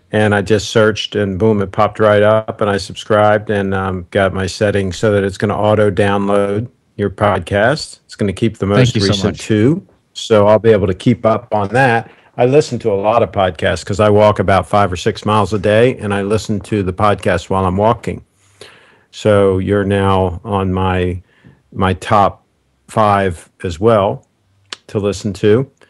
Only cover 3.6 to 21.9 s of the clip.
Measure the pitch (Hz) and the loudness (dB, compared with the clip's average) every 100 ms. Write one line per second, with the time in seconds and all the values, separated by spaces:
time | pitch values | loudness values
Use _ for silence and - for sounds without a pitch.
3.6 | 98 98 95 92 87 104 95 90 95 - | -2 -4 -4 -8 -4 0 0 -2 -6 -2
4.6 | 104 101 98 85 113 101 98 98 104 - | -2 0 -4 -2 0 0 -2 -2 -4 0
5.6 | 104 107 104 95 101 101 101 101 101 101 | 0 2 2 0 0 0 0 -2 -2 -4
6.6 | 120 _ _ - 101 92 104 90 85 101 | -8 _ _ -6 -6 -2 -2 0 -2 0
7.6 | 113 156 - - _ - 104 90 113 - | 2 0 -6 -18 _ -6 -4 -2 -4 -2
8.6 | 98 101 123 113 98 101 104 85 - 107 | 0 2 2 0 -2 -2 -4 -4 -2 2
9.6 | 120 175 - _ _ - - 107 101 107 | 2 0 -6 _ _ -12 0 4 6 4
10.6 | 113 107 95 92 127 117 113 107 - 107 | 4 2 2 -2 0 0 0 -2 -2 -4
11.6 | 98 120 131 117 110 _ _ - 123 143 | -2 0 2 0 -4 _ _ -2 2 2
12.6 | 151 117 117 98 104 117 98 104 92 85 | 0 -2 -4 -2 0 0 0 0 -2 0
13.6 | 95 87 - 98 107 104 107 104 95 95 | -2 -2 -4 0 4 6 4 2 2 0
14.6 | 87 104 101 92 117 98 104 107 95 107 | 2 0 0 -2 -4 -4 -2 0 0 -2
15.6 | 104 107 123 - 101 101 98 107 - 101 | 0 2 2 0 -6 -4 -2 -4 -4 -8
16.6 | - 107 92 90 104 98 107 87 - 95 | -4 -4 -4 0 0 0 -2 -2 -2 -2
17.6 | 92 92 110 120 - 87 - _ _ - | -2 0 0 0 -4 -10 -14 _ _ -20
18.6 | - - _ _ _ - 107 101 98 95 | -20 -20 _ _ _ -4 2 4 4 2
19.6 | 95 101 98 101 98 95 95 87 - 101 | 0 0 0 0 2 2 0 -4 -6 -4
20.6 | 95 92 95 92 90 90 - _ _ _ | -2 -2 -2 -2 -2 -6 -12 _ _ _
21.6 | _ - 95 | _ -4 -2